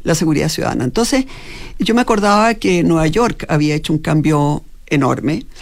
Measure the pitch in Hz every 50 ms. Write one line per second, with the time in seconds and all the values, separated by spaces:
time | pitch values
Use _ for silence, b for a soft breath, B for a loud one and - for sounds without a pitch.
0 | B - 165 156 175 160 151 147 151 160 - - - 120 - - 123 127 - 220
1 | 233 - 285 262 262 B B B B B B B B B B B - - 220 247
2 | 247 240 226 208 202 202 202 208 220 233 226 214 - 190 185 175 165 170 165 160
3 | 160 156 160 214 240 226 - - - - 165 147 151 151 147 151 151 - 160 151
4 | 156 165 156 156 147 156 156 147 147 147 147 - - - - - - - 160 147
5 | 135 127 131 - - 127 160 214 269 - B B